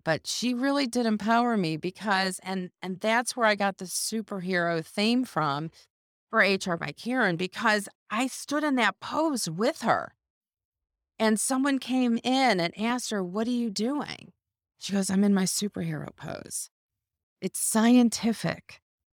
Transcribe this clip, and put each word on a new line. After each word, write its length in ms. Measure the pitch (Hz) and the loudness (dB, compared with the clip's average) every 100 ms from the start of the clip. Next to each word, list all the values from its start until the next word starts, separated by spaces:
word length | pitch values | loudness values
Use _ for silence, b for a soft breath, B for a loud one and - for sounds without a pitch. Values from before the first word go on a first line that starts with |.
but 240 | - 156 - | -2 -2 -2
she 260 | - 240 | -4 -4
really 320 | 240 277 277 254 | -2 0 0 0
did 180 | 247 | 0
empower 520 | 226 214 208 233 240 220 | 0 0 2 2 2 0
me 200 | 165 156 | 0 -2
because, 640 | 175 - 208 190 190 185 | -6 -6 -2 0 0 -4
and, 260 | 185 190 180 - | -6 -8 -8 -10
and 200 | 185 185 | -10 -4
that's 360 | 220 233 240 254 | 0 0 0 2
where 100 | 220 | 2
I 100 | 208 | 2
got 220 | 202 190 | 0 -2
the 80 | 185 | -8
superhero 1000 | - - 220 202 196 180 180 170 165 160 | -6 -4 -4 -6 -6 -2 0 0 -2 -4
theme 380 | - 214 247 | 0 2 2
from 480 | 247 160 151 139 165 b b _ _ _ - | 0 0 0 -2 -6 b b _ _ _ -2
for 120 | 220 | 2
H 260 | 196 196 190 | 4 2 0
R 80 | 170 | -4
by 160 | - | -4
Karen, 440 | - 233 254 202 165 | -8 -4 2 2 2
because 520 | 185 - 226 214 202 _ - | -4 0 2 2 -2 _ -8
I 160 | 214 262 | -4 -4
stood 360 | - - 294 | -6 -4 -2
in 120 | 302 | 0
that 260 | 254 208 - | 2 2 0
pose 480 | - 269 320 254 170 | -6 0 0 0 -4
with 320 | 160 240 330 | 0 -2 0
her. 340 | 220 98 - _ _ _ _ _ _ _ _ _ _ - | 0 0 0 _ _ _ _ _ _ _ _ _ _ 0
And 220 | 220 214 | 2 2
someone 380 | - 269 277 269 | 2 0 2 0
came 400 | - 254 247 226 | 0 0 2 2
in 380 | 247 262 262 185 | 2 2 4 2
and 180 | 170 - | 0 -2
asked 300 | 226 247 - | -2 -2 -2
her, 140 | 208 | -4
"What 220 | 180 196 233 | -2 -2 -2
are 20 | |
you 200 | 247 233 | 0 -2
doing?" 600 | 196 233 285 202 73 - _ _ _ _ - | -2 -2 -2 -6 -10 -16 _ _ _ _ -14
She 140 | - | -2
goes, 160 | 196 190 | -2 2
"I'm 160 | 196 | 4
in 80 | 202 | 4
my 120 | 196 | 4
superhero 720 | 185 - 208 185 165 151 147 | 2 0 -4 -4 -6 -6 -10
pose." 540 | - - - - - - _ _ _ _ _ _ - | -12 -12 -10 -10 -10 -12 _ _ _ _ _ _ -8
It's 180 | 185 - | -8 -4
scientific 1200 | - 220 233 247 240 - 233 214 165 - - - _ _ _ | 0 4 6 8 6 2 -2 -2 -4 -6 -10 -20 _ _ _